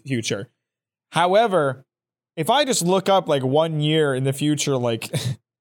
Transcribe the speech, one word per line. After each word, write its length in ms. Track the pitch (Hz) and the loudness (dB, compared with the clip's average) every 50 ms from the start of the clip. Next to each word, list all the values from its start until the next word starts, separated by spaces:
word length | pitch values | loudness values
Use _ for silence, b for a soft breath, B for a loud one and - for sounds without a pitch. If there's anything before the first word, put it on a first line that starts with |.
| - | -10
future. 440 | 135 131 117 110 - 120 101 101 - _ _ _ _ _ _ _ _ _ _ _ _ | -6 -6 -4 -4 -4 -6 -6 -8 -14 _ _ _ _ _ _ _ _ _ _ _ _
However, 720 | - 160 175 180 185 208 233 226 190 170 147 135 127 - - _ _ _ _ _ _ _ _ _ - | -2 0 2 2 4 2 2 2 2 2 0 0 -2 -6 -12 _ _ _ _ _ _ _ _ _ -8
if 140 | 165 156 143 | -6 -2 0
I 140 | 233 285 302 | 2 2 2
just 180 | 269 226 - | 0 0 -2
look 260 | 170 175 185 190 180 - | 0 2 0 2 2 2
up, 200 | 196 190 165 - | 2 2 2 2
like, 160 | 151 139 127 | 0 0 0
one 340 | 131 131 151 160 165 160 151 | 0 2 2 0 0 0 -2
year 320 | 151 151 156 160 151 143 | 0 0 2 2 2 2
in 120 | 131 127 131 | 0 0 -2
the 80 | 139 | -2
future, 440 | 135 135 147 147 151 143 - 151 139 | -2 -2 0 -2 0 0 -2 -2 -2
like, 380 | 127 120 120 117 110 - - - | -2 0 -2 -2 -4 -6 -6 -8
<laughs> 0 | |
h-, 220 | 131 - 123 120 - _ _ _ _ | -6 -4 -6 -8 -8 _ _ _ _